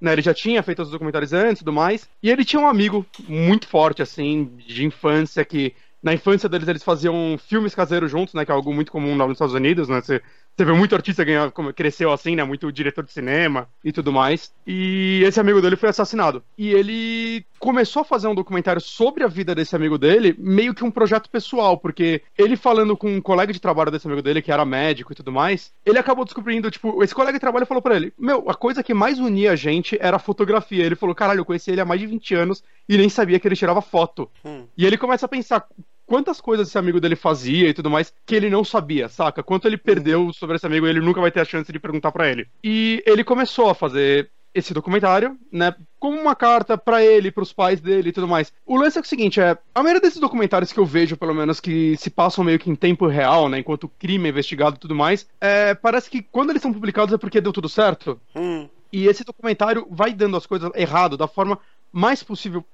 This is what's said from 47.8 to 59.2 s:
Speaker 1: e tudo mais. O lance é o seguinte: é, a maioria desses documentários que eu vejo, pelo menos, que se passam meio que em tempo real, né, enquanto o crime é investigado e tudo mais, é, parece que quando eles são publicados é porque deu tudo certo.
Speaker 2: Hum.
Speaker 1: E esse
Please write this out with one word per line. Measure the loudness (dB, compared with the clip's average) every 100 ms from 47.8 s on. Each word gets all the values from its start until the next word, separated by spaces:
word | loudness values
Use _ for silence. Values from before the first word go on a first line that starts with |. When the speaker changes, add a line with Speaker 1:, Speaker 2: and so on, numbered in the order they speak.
| 0 0 0
Speaker 1:
e |
tudo | -2 0
mais. | 0 -2 -6 -4
O | 0
lance | 2 0
é |
o | -4
seguinte: | -2 0 2
é, | 2 2 -4 -2
a |
maioria | 2 4
desses | 2 0
documentários | -2 0 0 0 0
que | 0
eu | 0
vejo, | 2 0 -2
pelo | -4 -2
menos, | -2 -2
que | -2 0 0 0
se | -4
passam | 0 0 2
meio | 0 0
que | 0
em |
tempo | 0 0 2 2
real, | 2 4 4 2
né, | 0
enquanto | -4 -6
o | -8 -12
crime | -6 -2 -2
é |
investigado | -2 -4 0 0 -2
e |
tudo | -6 -2
mais, | 0 0 -4 -6
é, | 0 2 2 0
parece | 0 -2 -2
que | -10
quando | -6 -2 -2
eles | -2
são | -4
publicados | -4 -4 -2 0
é | 0
porque | -2 -2
deu | -2
tudo | -4 -4
certo. | 0 0 0 -6 -10 -10 -8
Speaker 2:
Hum. | -6 -6 -10 -20 -12
Speaker 1:
E | -2 0
esse | 0